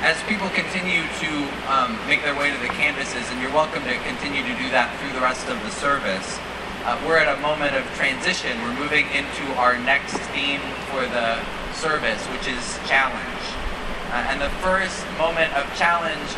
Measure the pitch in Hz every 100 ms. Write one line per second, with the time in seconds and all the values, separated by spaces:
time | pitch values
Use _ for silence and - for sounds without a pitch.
0 | - 160 - 208 190 - 165 185 180 175
1 | 160 - 160 151 139 139 - - - 113
2 | - 143 147 139 143 127 120 - 143 -
3 | - 127 117 123 131 147 156 123 127 120
4 | 120 123 143 139 123 123 127 127 117 -
5 | 139 131 127 131 139 120 107 - 143 135
6 | 107 95 - - - - - - - 120
7 | 147 160 151 135 147 151 143 135 120 -
8 | 143 131 - - 131 117 117 127 147 151
9 | - 143 143 - 143 127 123 123 123 139
10 | - 139 - 143 143 139 135 131 - 135
11 | 123 120 113 113 - - - - 160 151
12 | 120 110 - 123 139 123 - - - 135
13 | - - - - - - - - - -
14 | - 120 120 - 190 - 185 185 185 -
15 | - - 160 160 160 - - - 170 170
16 | 165 151 143